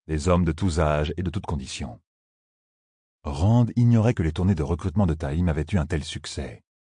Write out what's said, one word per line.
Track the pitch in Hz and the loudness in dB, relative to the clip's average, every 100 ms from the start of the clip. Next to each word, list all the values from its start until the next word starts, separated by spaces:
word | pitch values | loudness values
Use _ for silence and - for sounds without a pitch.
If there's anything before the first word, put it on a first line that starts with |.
| - | -6
des | 78 78 | -4 2
hommes | 90 85 | 2 2
de | |
tous | 78 95 80 | 0 0 2
âges | 76 76 76 - | 2 2 -2 -4
et | |
de | 87 | -4
toutes | 95 - | -6 -6
conditions. | 73 65 - 73 - _ _ _ _ _ _ _ _ _ _ _ _ | -8 -8 -10 -12 -12 _ _ _ _ _ _ _ _ _ _ _ _
Rand | 82 69 95 120 113 120 | -8 0 4 4 4 4
ignorait | 120 117 110 | 4 6 4
que | 120 | 2
les | 80 | -2
tournées | 78 92 | 0 0
de | 85 | 0
recrutement | 69 82 95 85 92 | 0 -2 -2 0 0
de | 78 | 0
Taïm | 71 78 90 | -2 -2 0
avaient | 78 73 | 0 -2
eu | 101 | -2
un | 73 | -2
tel | 82 | -4
succès. | 73 - - - 65 - _ _ | -4 -10 -10 -10 -10 -14 _ _